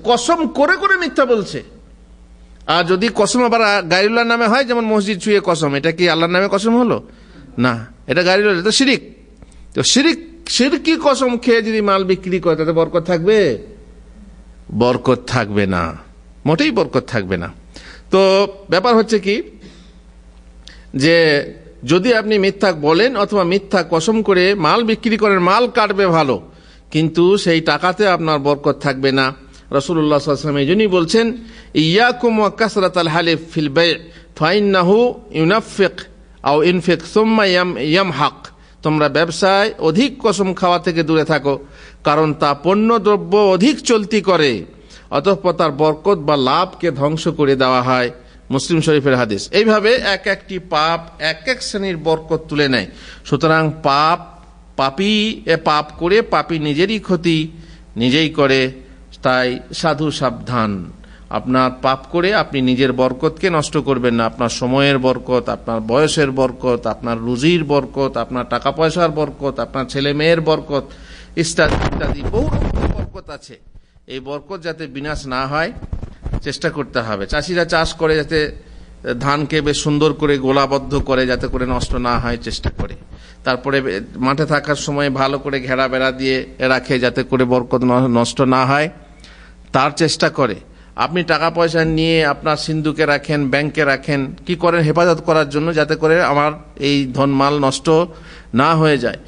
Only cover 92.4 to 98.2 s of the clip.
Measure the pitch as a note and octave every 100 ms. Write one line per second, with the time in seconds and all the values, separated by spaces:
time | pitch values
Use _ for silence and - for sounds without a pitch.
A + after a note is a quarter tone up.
92.4 | D#3 D3+ - D#3 D3+ D3 D3 C#3+ D3+ D3
93.4 | C3+ C#3 D3+ D#3 C#3+ C3+ - C#3 C3+ -
94.4 | - E3+ E3+ E3+ D3+ D3+ F3 D#3 E3 D#3
95.4 | C#3+ D3 D#3+ D#3 D3 D#3 D#3 E3 C#3 C#3+
96.4 | D3+ D#3 - - C#3 C#3+ C3 C3 C#3 C3+
97.4 | C#3 D3 C3+ C#3 E3 D#3+ F3 -